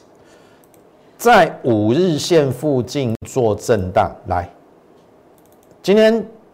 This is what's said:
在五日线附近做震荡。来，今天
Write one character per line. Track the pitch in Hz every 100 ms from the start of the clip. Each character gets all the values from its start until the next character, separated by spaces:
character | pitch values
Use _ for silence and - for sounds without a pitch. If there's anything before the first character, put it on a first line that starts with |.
| _ _ _ _ _ _ _ _ _ _ _ -
在 | 240 214 156 -
五 | 139 110 107
日 | 143 185 143
线 | - 165 139
附 | 131 156 131
近 | 110 143 123 110 -
做 | 135 113
震 | 101 - 110 92
荡。 | 110 90 - 95
来， | 90 85 - _ _ _ _ _ _ _ _ _ _ _ _
今 | -
天 | 214 220 226 - - _